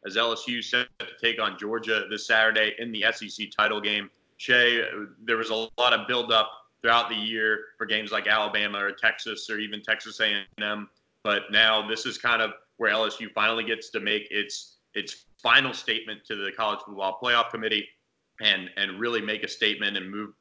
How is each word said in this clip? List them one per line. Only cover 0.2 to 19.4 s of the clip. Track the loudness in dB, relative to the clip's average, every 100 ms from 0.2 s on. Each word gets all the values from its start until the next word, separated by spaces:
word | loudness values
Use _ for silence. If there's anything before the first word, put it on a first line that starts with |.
| 0
S | 0 -4
U | -6
set | 0 0 0 _
to | -14 -2
take | 0 2
on | -2 -2
Georgia | -4 -4 0 0 0
this | -6 2
Saturday | 6 6 6 2 0
in | -8
the | 0
S | 0 0
E | -8
C | -10 -8
title | 2 2 2
game. | 0 -2 -4 _ _ _
Shea, | 2 4 6 4 0 -4 -10 -12
there | -2 -2
was | 0
a | -2 -4 2
lot | 4
of | 4 2
buildup | -2 2 2 2 -4 _ _
throughout | 4 4 4
the | -4
year | -4 -2 0 0 -4 _
for | -2
games | -2 0
like | -2 2
Alabama | 2 2 0 -2 0
or | -4
Texas | 0 0 0 -6 -8 -6
or | -6
even | -6 -10
Texas | -4 -4 -4 -2
A | 0 0 -6 -8
and |
M. | -6 -4 -8 _ _ _
But | -2 -2 2
now | 4 6 4 0
this | -4 -4
is | -4
kind | 0 2
of | 0 -4 _ _
where | 0
L | 2 0
S | -2
U | -8 0
finally | 0 0
gets | -2 -4 -4
to | -4
make | -2 -2 -2
its, | -6 -4 -8 -12 _ _ -10
its | -8 -12 _ _
final | 4 6 4
statement | -4 -4 -4 -4 -14 -10
to | -6
the | -6
College | -2 -2 -2
Football | -8 -4 -4 -2
Playoff | 2 2 2
Committee | -2 -2 -2 -2 _ _ _ _ -2
and, | 2 2 -2 -4
and | -4 -2
really | -2 -2
make | -2 -4